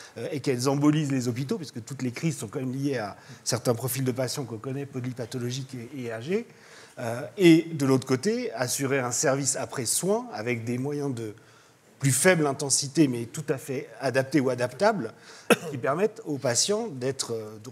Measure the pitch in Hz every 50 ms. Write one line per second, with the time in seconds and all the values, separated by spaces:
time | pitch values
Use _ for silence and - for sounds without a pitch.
0 | - - - - 120 - 165 143 - 147 131 120 123 139 139 143 143 147 151 156
1 | 156 139 135 131 120 123 120 120 143 135 233 214 160 - - 120 110 - 139 131
2 | 131 123 117 - - 165 139 - 135 107 - 147 131 131 123 135 139 147 139 120
3 | 107 98 92 - - - 123 - - - - - - 131 120 117 - 131 - 131
4 | 135 127 120 113 131 120 - - 135 110 117 107 104 135 131 139 139 139 139 131
5 | 120 127 123 127 120 107 - 127 120 120 123 135 131 131 - 123 113 123 147 139
6 | 123 117 113 110 113 147 190 220 233 - - - - - - - - - - -
7 | 123 113 117 120 - - - - 190 170 160 165 160 - 165 147 139 131 135 131
8 | - - 135 120 - 208 226 240 254 214 113 113 127 120 - - 139 131 139 139
9 | 123 120 120 - - 147 131 139 143 131 - - 127 110 - - 117 110 - -
10 | - 185 208 226 254 247 - 104 107 120 123 117 113 117 120 120 131 143 147 147
11 | 143 143 131 113 113 107 104 - - - - - - - _ _ _ _ - -
12 | - 139 131 - - 190 185 170 151 147 160 - 147 139 - - - 139 135 170
13 | 160 135 123 117 117 113 - - 151 - 147 131 - - 131 123 117 - - -
14 | 123 135 113 - 127 - - 156 127 131 127 120 120 123 139 135 196 214 233 185
15 | 117 110 - - - - - - - - - - - 165 143 127 113 135 139 165
16 | 202 220 214 - - 175 147 131 117 131 120 117 - - 202 214 240 220 151 127
17 | 123 131 131 131 - - 117 113 107 107 110 110 107 127